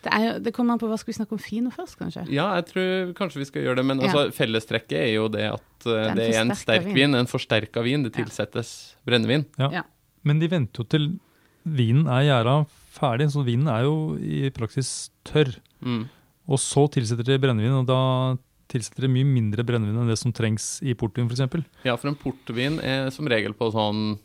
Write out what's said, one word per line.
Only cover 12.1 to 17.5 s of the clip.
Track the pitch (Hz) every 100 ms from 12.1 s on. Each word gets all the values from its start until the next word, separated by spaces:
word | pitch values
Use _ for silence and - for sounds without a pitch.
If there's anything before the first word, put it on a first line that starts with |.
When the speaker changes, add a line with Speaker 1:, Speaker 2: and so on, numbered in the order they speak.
| 127 147
Speaker 3:
gjæra | 131 113 147 151 _ -
ferdig, | - 143 117 151
så | 143
vinen | 127 120 151
er | 113
jo | 135 156 156 147
i | 156 151 139
praksis | - 113 - 127 - - _
tørr. | - 151 143 110 _ _
Speaker 2:
Mm. | 127 117 120 _ _ _ -
Speaker 3:
Og | 135
så | - - 147
tilsetter | 143 110 117
de | 120 135
brennevin, | 135